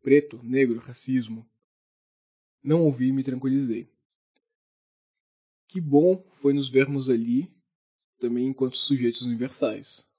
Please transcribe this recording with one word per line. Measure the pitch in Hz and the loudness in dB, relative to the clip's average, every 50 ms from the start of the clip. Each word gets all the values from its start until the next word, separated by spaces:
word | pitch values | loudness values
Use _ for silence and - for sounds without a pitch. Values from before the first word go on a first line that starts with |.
preto, | _ 135 135 147 143 - - 123 120 | _ 6 6 6 6 2 -12 -16 -10
negro, | 117 127 135 135 123 117 113 | -4 0 2 2 2 0 -4
racismo. | 117 - 123 - - - 131 131 120 110 113 113 113 _ _ _ _ _ _ _ _ _ _ _ _ _ _ _ _ _ _ _ _ _ _ _ _ | -6 -4 -2 -2 0 0 0 -2 -2 -4 -10 -14 -16 _ _ _ _ _ _ _ _ _ _ _ _ _ _ _ _ _ _ _ _ _ _ _ _
Não | 135 151 170 165 | 0 2 4 4
ouvi | 156 135 123 127 127 | 2 2 2 0 0
e | 135 | 0
me | 135 131 | 0 -2
tranquilizei. | 135 127 127 131 135 131 139 139 123 110 104 - _ _ _ _ _ _ _ _ _ _ _ _ _ _ _ _ _ _ _ _ _ _ _ _ _ _ _ _ _ _ _ _ _ _ _ _ _ | -4 -6 -4 -2 -2 0 0 0 -2 -4 -6 -8 _ _ _ _ _ _ _ _ _ _ _ _ _ _ _ _ _ _ _ _ _ _ _ _ _ _ _ _ _ _ _ _ _ _ _ _ _
Que | - 185 | -8 -8
bom | 170 147 135 143 156 180 185 190 - _ _ | -4 2 4 4 6 6 2 2 -4 _ _
foi | _ - 139 143 | _ 0 0 0
nos | 143 139 131 | 2 -2 0
vermos | 123 131 135 139 143 139 131 131 | 2 2 2 2 0 -4 -2 0
ali, | 123 113 117 117 120 131 160 185 _ _ _ _ _ _ _ _ _ _ _ _ _ _ | 0 0 0 0 0 -2 -2 -4 _ _ _ _ _ _ _ _ _ _ _ _ _ _
também | - 120 117 120 127 131 | -6 -4 -4 -2 -2 -4
enquanto | 135 131 131 127 127 | -2 -2 -4 -4 -4
sujeitos | - - - 143 131 120 117 117 - 123 | -6 -2 -2 0 0 0 -2 -2 -2 -6
universais. | 123 120 113 120 135 - - - 123 127 143 143 - - - - _ _ | -6 -4 -4 -4 -6 -4 -4 -4 -4 -4 -6 -12 -16 -20 -20 -20 _ _